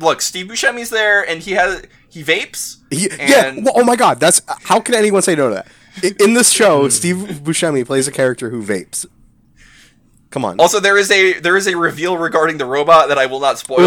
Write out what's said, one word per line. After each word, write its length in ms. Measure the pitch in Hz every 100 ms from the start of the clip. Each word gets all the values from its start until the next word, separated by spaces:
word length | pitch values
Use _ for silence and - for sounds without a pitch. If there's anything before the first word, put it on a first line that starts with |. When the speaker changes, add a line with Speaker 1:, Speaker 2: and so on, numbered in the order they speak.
Speaker 1:
look, 200 | 160 131
Steve 260 | - 180 185
Buscemi's 440 | 233 262 240 233
there, 320 | 220 214 202 180
and 120 | 160
he 120 | 196
has, 300 | 190 185 180 - _ _
he 160 | 165
vapes. 540 | 147 180 294 - - - -
Speaker 2:
He, 180 | 156 208
Speaker 1:
And 180 | - 139
Speaker 2:
yeah, 260 | 269 135 -
well, 120 | 240 240
oh 80 |
my 100 | 240
god, 240 | 240 202 127
that's, 220 | 160 - - 139
how 160 | - 208
can 140 | 226 233
anyone 260 | 214 196
say 140 | 185 156
no 140 | 127
to 40 | 95
that? 120 | - _ _ -
I, 220 | 202 196
in 100 | 202
this 160 | 233 -
show, 380 | - 208 147 139
Speaker 1:
<laughs> 0 |
Speaker 2:
Steve 280 | - 175 180 208 151
Buscemi 420 | 147 160 165 139 120
plays 220 | 135 127
a 20 |
character 400 | 135 131 123 117
who 120 | 120
vapes. 420 | 101 95 - - - _ _ _ _ _ _ _ _ _ _ _ -
Come 140 | 143
on. 140 | 107 95
Speaker 1:
Also, 220 | 170 208
there 160 | 196 202
is 100 | 196
a, 220 | 196 185 170
there 180 | 170 190
is 120 | 196
a 80 | 175
reveal 400 | 165 147 180 175
regarding 400 | 165 165 165 156
the 60 |
robot 440 | 123 143 147 165 139
that 80 | 139
I 80 | 131
will 120 | 135
not 200 | 139 117
spoil 240 | - 131